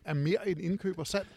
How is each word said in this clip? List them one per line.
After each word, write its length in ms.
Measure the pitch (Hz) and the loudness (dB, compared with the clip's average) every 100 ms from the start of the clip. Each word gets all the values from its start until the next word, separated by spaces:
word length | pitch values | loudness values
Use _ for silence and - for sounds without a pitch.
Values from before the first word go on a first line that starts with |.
| - | -2
er 80 | |
mere 360 | 151 143 202 208 | 2 2 2 0
end 100 | 160 | -2
indkøb 380 | 170 196 190 180 | 0 0 -2 -2
og 80 | 147 | -2
salg. 200 | 202 196 | -4 -4